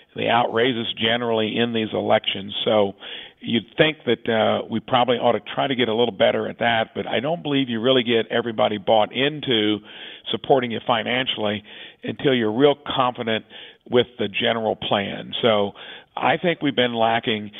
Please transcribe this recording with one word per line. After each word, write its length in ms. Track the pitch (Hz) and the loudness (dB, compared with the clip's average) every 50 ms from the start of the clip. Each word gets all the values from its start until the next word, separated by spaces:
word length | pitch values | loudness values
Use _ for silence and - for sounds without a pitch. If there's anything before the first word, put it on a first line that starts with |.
| - _ - | -20 _ -8
They 80 | - | -4
outraise 580 | 107 110 113 120 123 - 107 113 117 135 123 113 | 0 2 2 2 2 2 2 2 2 2 0 -2
us 120 | 113 98 - | -4 -6 -4
generally 600 | - 110 110 117 120 123 117 113 110 110 104 - | -2 -2 0 0 0 0 0 0 0 0 0 0
in 160 | 113 117 120 117 | 0 0 0 0
these 180 | 113 110 101 | -2 -2 -2
elections. 640 | - 101 101 107 113 110 - - - 101 95 104 104 - - | -2 -2 0 2 2 2 2 -2 -6 -6 -8 -10 -8 -4 0
So 300 | 120 113 107 101 98 95 - - - - - - - _ _ | 2 4 4 2 2 -2 -8 -14 -16 -16 -16 -16 -18 _ _
you'd 260 | - - 113 113 98 - - | -4 -2 -2 -2 -2 -2 0
think 220 | - 156 156 156 - - | 0 0 0 0 -4 -2
that, 200 | - 113 - - | -2 -2 -2 -2
uh, 400 | 120 113 110 107 107 107 104 - 90 | -2 0 2 2 2 0 -2 -4 -4
we 120 | 117 110 | -6 -6
probably 380 | - - 131 123 123 120 123 113 | -2 0 2 2 2 2 0 2
ought 140 | 120 120 | 2 0
to 80 | 113 104 - - - | 0 0 -2 -6 -4
try 120 | 139 139 | -4 -4
to 80 | 139 135 | -2 0
get 140 | 117 123 110 | 0 0 0
a 60 | 107 | 2
little 200 | 113 120 117 98 | 0 0 0 2
better 340 | 92 117 110 107 110 107 - | 2 2 2 2 0 -2 -4
at 100 | 95 - | -4 -2
that, 320 | 117 120 117 110 110 - - | 0 0 2 0 -2 -2 -4
but 120 | 104 101 | -8 -6
I 140 | - 104 110 | -4 -4 -4
don't 220 | 117 147 170 170 | -2 -4 -4 -4
believe 260 | 156 151 143 139 139 120 | -4 -2 0 0 0 0
you 120 | 117 110 | -2 0
really 220 | 107 131 131 131 | 2 2 2 2
get 240 | 117 117 117 113 110 - | 2 2 2 0 0 0
everybody 480 | - 117 113 120 110 107 113 107 107 104 | -2 -2 -2 -2 0 0 0 0 0 0
bought 340 | 90 - 113 110 104 - | 2 4 4 4 4 2
into 680 | - 120 135 147 156 147 - 135 120 110 104 104 107 104 - - - - - - - - - - | 0 -2 -2 -2 -2 -4 -4 0 0 2 2 2 0 -2 -4 -12 -20 -18 -18 -18 -18 -14 -10 -8
supporting 400 | - 107 - - 147 131 123 120 | -8 -2 2 2 2 2 2 0
you 100 | 110 - - | -4 -4 -2
financially 760 | - 123 113 107 110 120 127 131 131 - - 107 104 107 104 - - - - - - - _ | 0 0 0 0 0 -2 -2 -2 -2 -4 -2 -2 -2 -2 -4 -6 -12 -20 -20 -20 -20 -18 _
until 320 | - 247 117 - - 147 131 | -10 -10 -4 0 0 2 2
you're 160 | 123 113 107 | 2 2 0
real 240 | 107 120 143 147 139 - - | 2 4 4 4 4 2 -2
confident 580 | - - - 127 127 123 - 117 113 110 107 - - - - - - - _ - - | -4 -2 0 0 0 -2 -4 -2 -2 -2 -2 -4 -8 -20 -20 -20 -20 -20 _ -4 2
with 180 | 107 123 113 - - - | 4 4 4 2 0 -6
the 100 | 107 101 | -4 -4
general 460 | 95 - 117 117 117 113 110 107 101 | -2 -2 0 0 0 0 0 -2 -2
plan. 600 | - - - 120 104 98 98 - 104 - 92 - - | -2 -2 0 0 0 0 -2 -6 -8 -10 -10 -4 0
So 300 | - 117 107 104 101 101 - - - - - - - _ - | 2 4 4 4 2 0 -4 -8 -16 -18 -18 -20 -16 _ -6
I 220 | - 135 127 143 165 | -2 0 0 0 0
think 240 | - 175 165 - | 0 -2 -2 0
we've 120 | 156 143 117 | -2 -2 2
been 200 | 127 123 123 120 | 2 0 2 2
lacking, 560 | 117 113 113 117 117 - 123 110 107 104 104 - | 2 2 2 2 0 0 -2 -2 -2 -4 -8 -12